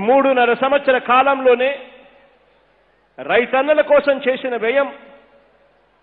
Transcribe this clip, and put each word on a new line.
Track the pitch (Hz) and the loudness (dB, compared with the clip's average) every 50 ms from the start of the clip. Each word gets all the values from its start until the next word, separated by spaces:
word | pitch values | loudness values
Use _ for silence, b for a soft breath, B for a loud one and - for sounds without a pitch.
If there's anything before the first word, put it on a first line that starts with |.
| 190 | 0
మూడున్నర | 220 262 277 269 269 262 254 240 233 233 | 2 2 2 2 2 2 2 2 0 0
సంవత్సర | 226 247 269 277 285 277 277 262 262 - - | 0 0 0 -2 0 0 0 -2 -2 0 0
కాలంలోనే | 240 254 262 277 277 269 262 254 247 240 247 269 285 269 - - - - - _ _ _ _ _ _ _ _ _ _ _ _ _ _ _ _ _ _ _ _ _ _ - | 2 2 2 2 0 0 2 2 2 2 0 -2 -4 -6 -12 -20 -20 -20 -20 _ _ _ _ _ _ _ _ _ _ _ _ _ _ _ _ _ _ _ _ _ _ -14
రైతన్నల | 127 139 175 220 240 233 240 262 269 294 302 302 | -6 -2 0 0 0 0 -2 -2 0 2 2 0
కోసం | 285 - 285 285 285 285 277 262 277 247 | 2 4 2 2 4 2 0 0 -2 -2
చేసిన | 262 254 - 262 240 | -2 -2 -4 -6 -6
వ్యయం | 233 208 226 254 277 277 277 - - - - - - _ _ _ _ _ _ _ _ _ _ _ _ _ _ _ _ | -4 -4 -2 -2 -2 -2 -2 -6 -12 -20 -20 -20 -20 _ _ _ _ _ _ _ _ _ _ _ _ _ _ _ _